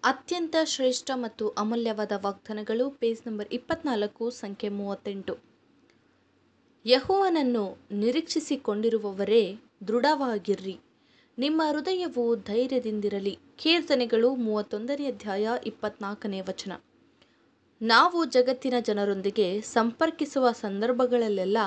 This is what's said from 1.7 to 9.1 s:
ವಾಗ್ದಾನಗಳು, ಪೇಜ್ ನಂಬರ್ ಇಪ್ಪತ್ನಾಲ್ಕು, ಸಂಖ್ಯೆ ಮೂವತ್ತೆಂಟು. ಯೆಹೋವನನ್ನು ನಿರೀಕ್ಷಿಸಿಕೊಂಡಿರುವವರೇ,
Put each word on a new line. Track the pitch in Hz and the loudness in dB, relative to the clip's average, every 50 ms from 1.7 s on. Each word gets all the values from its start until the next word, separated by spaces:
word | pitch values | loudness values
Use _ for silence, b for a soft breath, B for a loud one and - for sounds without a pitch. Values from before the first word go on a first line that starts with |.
| 233 233 233 226 214 208 214 196 208 196 196 | 0 0 0 -2 -2 -2 -2 -2 -2 -2 -2
ವಾಗ್ದಾನಗಳು, | 202 202 196 _ - 214 214 208 - 220 233 254 277 | -4 -4 -6 _ -10 -8 -8 -4 -4 0 0 0 -2
ಪೇಜ್ | 277 - - 233 226 226 - 240 | -2 -2 -2 -2 -2 -2 -6 -8
ನಂಬರ್ | 220 208 208 208 - | -6 -6 -6 -6 -8
ಇಪ್ಪತ್ನಾಲ್ಕು, | 240 - - 320 320 330 294 247 208 208 208 - - 226 240 | -8 -4 -4 -6 -4 -2 -2 0 0 -2 -2 -4 -4 -6 -6
ಸಂಖ್ಯೆ | 247 - - 202 196 - - 208 | -6 -6 -10 -10 -8 -6 -6 -6
ಮೂವತ್ತೆಂಟು. | 202 202 202 196 202 196 _ 208 196 196 190 - 170 - _ _ _ _ _ _ _ _ _ _ _ _ _ _ _ _ _ _ _ _ _ _ _ _ _ _ _ _ _ | -4 -4 -6 -6 -6 -6 _ -8 -8 -8 -8 -8 -8 -10 _ _ _ _ _ _ _ _ _ _ _ _ _ _ _ _ _ _ _ _ _ _ _ _ _ _ _ _ _
ಯೆಹೋವನನ್ನು | 220 247 269 269 - 381 392 392 381 349 320 285 247 240 226 202 190 - - - _ 208 | 4 4 4 4 2 2 2 2 2 2 2 2 2 0 0 -2 -4 -6 -12 -14 _ -4
ನಿರೀಕ್ಷಿಸಿಕೊಂಡಿರುವವರೇ, | 202 208 233 247 320 320 - - 330 302 - 294 277 - - 208 208 220 226 220 220 202 202 | 0 0 2 0 0 -2 -2 -4 -4 -2 -2 -4 -2 -2 -4 -2 0 0 0 0 0 -2 -4